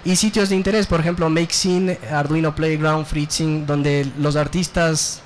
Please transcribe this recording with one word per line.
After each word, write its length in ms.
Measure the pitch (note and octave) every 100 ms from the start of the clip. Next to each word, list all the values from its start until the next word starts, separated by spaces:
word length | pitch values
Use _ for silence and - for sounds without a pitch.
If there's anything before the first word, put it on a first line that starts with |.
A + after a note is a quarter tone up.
Y 120 | E3+ F#3
sitios 320 | G#3+ G#3 G3
de 80 | F#3+
interés, 300 | F#3+ G#3+ G3
por 140 | E3
ejemplo, 280 | D#3+ F3 D#3+
Make 240 | D#3+ E3
Scene, 460 | - F#3+ F3+ F#3 F3 A2
Arduino 440 | D3+ C#3+ D#3+ D#3+
Playground, 520 | D#3 D#3+ D#3 D#3 D#3 D3+
Fritzing, 600 | D#3 D3 - D#3+ D#3 D3
donde 440 | D3 C#3+ C#3+ C#3 C#3
los 180 | D3 D3
artistas 880 | C#3+ E3+ - F3+ E3 D#3 - -